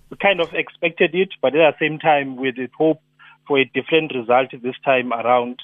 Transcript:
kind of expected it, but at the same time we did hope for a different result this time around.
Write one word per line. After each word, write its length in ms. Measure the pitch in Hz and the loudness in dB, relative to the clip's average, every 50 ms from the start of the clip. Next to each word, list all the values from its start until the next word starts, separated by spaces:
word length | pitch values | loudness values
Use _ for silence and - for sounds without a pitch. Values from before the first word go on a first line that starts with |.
| _ _ - - | _ _ -14 -2
kind 200 | - 202 196 180 | 0 0 0 0
of 140 | 170 160 175 | -2 -4 -4
expected 600 | 170 156 - - _ - 170 165 - 185 170 151 | -6 -8 -8 -8 _ -6 -6 0 0 0 0 2
it, 140 | 180 190 190 - - - | 0 -2 -2 -2 -4 -2
but 120 | 131 127 | 0 2
at 240 | 156 165 151 - - | 4 4 4 2 0
the 60 | 165 | -4
same 140 | 151 156 151 | -4 -4 -2
time 380 | - 165 151 143 139 135 131 | 0 2 2 2 0 -4 -8
we 160 | 123 131 131 123 | -4 -4 -4 -4
did 180 | 127 131 120 - | -4 -10 -10 -4
hope 300 | _ 156 160 156 151 _ _ _ _ - - - _ _ | _ 0 0 0 -2 _ _ _ _ -20 -20 -20 _ _
for 120 | - 147 135 | -2 0 0
a 80 | 139 | 0
different 480 | 127 _ 131 123 - 165 160 160 151 131 | 0 _ -6 -4 0 0 0 0 0 -6
result 340 | 127 117 110 120 127 135 127 - 131 117 | -8 0 2 2 2 2 0 -6 -8 -8
this 140 | 123 123 - - | -8 -8 -4 -2
time 300 | 143 135 127 127 123 120 | 0 0 0 0 -2 -4
around. 480 | 117 117 117 123 123 120 123 123 - | -4 0 2 2 2 2 -2 -6 -12